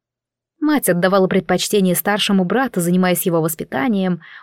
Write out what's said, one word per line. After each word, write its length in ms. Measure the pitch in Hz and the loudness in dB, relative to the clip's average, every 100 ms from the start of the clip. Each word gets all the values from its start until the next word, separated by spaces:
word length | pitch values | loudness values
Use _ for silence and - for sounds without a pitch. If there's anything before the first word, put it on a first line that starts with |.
| _ _ _ _ _ _ | _ _ _ _ _ _
Мать 300 | 302 294 - | -2 0 0
отдавала 380 | 175 185 196 185 | 0 2 2 2
предпочтение 680 | 190 180 180 - 208 185 175 | 0 0 -2 0 0 2 0
старшему 500 | - 208 - 196 180 | -2 -2 0 0 0
брату, 360 | 226 254 185 | 0 -2 -2
занимаясь 440 | 170 180 185 175 190 | 0 0 2 0 0
его 160 | 165 | 0
воспитанием, 800 | 160 165 165 240 262 202 185 170 - - | -2 -4 -8 -4 -2 0 -2 -4 -8 -20